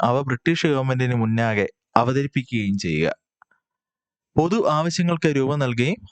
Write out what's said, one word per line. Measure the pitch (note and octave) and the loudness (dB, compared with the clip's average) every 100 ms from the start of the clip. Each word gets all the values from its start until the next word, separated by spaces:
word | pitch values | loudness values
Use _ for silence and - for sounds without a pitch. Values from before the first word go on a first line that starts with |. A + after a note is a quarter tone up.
അവ | A#2 B2+ | 0 0
ബ്രിട്ടീഷ് | C#3 A#2 - E3+ E3 | -2 -4 -2 0 0
ഗവൺമെന്റിന് | C#3 C3 B2+ B2+ B2 | 0 0 0 0 0
മുന്നാകെ | A2+ A2+ A#2 G#2 F#2+ - _ - | 0 0 0 0 -2 -6 _ 2
അവതരിപ്പിക്കുകയും | A#2+ C3 C#3 C3+ B2+ A#2+ G2+ G2 | 2 0 -2 -4 -4 -2 -2 -2
ചെയ്യുക. | F2+ D#2 D#2+ - _ _ _ _ _ _ _ _ _ _ _ - | -2 0 -2 -4 _ _ _ _ _ _ _ _ _ _ _ 0
പൊതു | E3 A3 - | 2 2 2
ആവശ്യങ്ങൾക്ക് | D3+ E3+ E3 F3 E3+ D#3+ | 0 0 0 0 0 0
രൂപം | C#3 C3 D3 | 0 0 0
നൽകുകയും | C3 A#2 B2+ G3 - | -2 0 -2 -2 -2